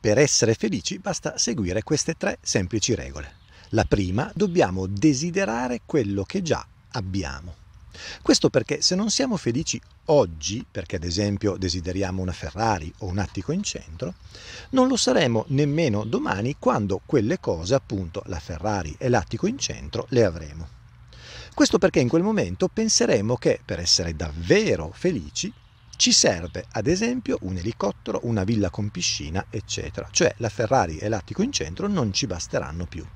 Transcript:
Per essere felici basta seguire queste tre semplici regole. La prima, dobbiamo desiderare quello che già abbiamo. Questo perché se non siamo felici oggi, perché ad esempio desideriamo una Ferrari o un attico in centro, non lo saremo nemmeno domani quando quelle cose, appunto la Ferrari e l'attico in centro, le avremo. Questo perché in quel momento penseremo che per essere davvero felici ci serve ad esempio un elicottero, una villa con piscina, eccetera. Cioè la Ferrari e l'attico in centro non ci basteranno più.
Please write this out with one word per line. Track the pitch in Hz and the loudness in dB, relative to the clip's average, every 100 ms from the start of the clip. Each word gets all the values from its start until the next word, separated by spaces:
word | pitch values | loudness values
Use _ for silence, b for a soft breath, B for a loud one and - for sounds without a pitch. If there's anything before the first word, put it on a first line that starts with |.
Per | 110 104 | 4 6
essere | 143 - 113 | 6 4 4
felici | 113 220 143 - 185 | 2 0 -2 -4 -6
basta | 202 170 - - | -6 -6 -6 -4
seguire | - 190 90 95 | -4 -2 -2 -2
queste | - 151 - | 0 -2 -2
tre | 165 190 - | -2 -4 -4
semplici | - 113 90 110 - | -2 0 0 -2 0
regole. | 101 67 67 71 - - B B | -2 -4 -10 -12 -16 -20 B B
La | 110 | 2
prima, | - 113 92 98 165 | 4 2 2 0 -2
dobbiamo | - 202 170 117 92 95 | 0 2 4 2 2 -2
desiderare | 101 156 131 170 175 196 226 254 240 | 2 4 4 0 -2 -2 -2 -2 -4
quello | - 156 104 98 | 0 0 0 -2
che | 95 202 | -2 -4
già | 165 117 - - - | -2 -2 -4 -20 -8
abbiamo. | 131 95 95 76 67 87 - - - - B B B | -6 -4 -4 -4 -8 -12 -18 -20 -20 -20 B B B
Questo | - 285 156 | 2 4 4
perché | 135 113 143 | 2 0 -2
se | - | 0
non | 185 214 | 0 0
siamo | - 262 202 | 0 0 0
felici | - 120 160 - - - - | 0 -2 -2 -6 -8 -18 2
oggi, | 147 98 80 78 107 - | 4 4 0 -6 -6 -6
perché | - 87 90 | -10 -6 -4
ad | |
esempio | 82 85 104 101 107 92 | -2 0 0 0 -2 0
desideriamo | 92 90 85 92 95 95 | -2 -2 -4 -4 -2 -2
una | 92 | -4
Ferrari | 80 73 - 113 95 78 - | -4 -8 -2 0 0 -4 -10
o | 95 | -6
un | 95 | -2
attico | 95 - 92 | -2 -4 -4
in | 170 | -4
centro, | 208 - - 80 135 185 B B B B B | -4 -8 -12 -8 -8 -8 B B B B B
non | 262 254 | 4 4
lo | 254 | 4
saremo | - 247 143 113 - | 2 4 4 2 2
nemmeno | 135 147 147 160 104 | 2 2 2 2 0
domani | 110 185 302 95 117 143 | 0 -2 -2 -2 -2 0
quando | 247 202 101 95 | 0 2 0 -2
quelle | - 143 107 180 | 2 2 2 0
cose, | - 87 87 | -2 -4 0
appunto | 131 - 101 87 101 - | 0 0 -4 -4 -8 -8
la | 85 | -10
Ferrari | - 78 95 104 78 - | -8 -6 -2 -2 -4 -4
e | 131 | 2
l'attico | 120 95 117 190 | 2 2 -2 -2
in | 269 | -2
centro, | - 57 69 107 - | -6 -6 -8 -8 0
le | 123 | 4
avremo. | 104 82 76 78 82 - - - - B B B B | 4 2 -10 -12 -14 -16 -20 -20 -20 B B B B
Questo | - 294 214 | 2 4 6
perché | 180 165 | 4 4
in | 123 | 4
quel | 165 | 4
momento | 190 214 101 95 185 | 4 2 0 0 -2
penseremo | - 220 - 233 139 104 123 | 0 2 2 4 4 2 2
che | 160 120 | 2 0
per | - 87 | -2 -4
essere | 87 - 85 78 | 2 2 0 -4
davvero | 82 78 85 190 214 90 78 | -6 -6 4 4 6 0 -2
felici | - 180 147 78 - 185 - - _ - | -2 -2 -2 -4 -6 -8 -10 -20 _ -20
ci | - - | 0 4
serve | 226 - 90 82 87 - | 6 4 2 -4 -8 -8
ad | - 107 | -2 0
esempio | 185 226 247 233 262 | 2 0 -2 -2 -4
un | 95 92 | -2 -4
elicottero, | 92 117 101 - - 107 | -4 -2 -4 -4 -6 -4
una | 120 113 | -2 0
villa | 95 113 98 | 2 2 0
con | - 104 | -2 -6
piscina, | - - - 73 87 - | -4 -4 -4 -4 -6 -4
eccetera. | - - - - - - | -8 -8 -8 -6 -8 -4
Cioè | - 156 - | 0 0 0
la | 113 | -6
Ferrari | - 110 127 90 78 | -2 2 2 2 -2
e | 104 | -4
l'attico | 107 - 110 | -4 -6 -4
in | 233 | -2
centro | 285 76 90 196 | -2 -6 -4 -2
non | 196 117 | 0 0
ci | 95 123 | -2 -4
basteranno | 87 - 143 67 80 87 | -4 -4 -4 -4 -8 -8
più. | 82 78 | -8 -14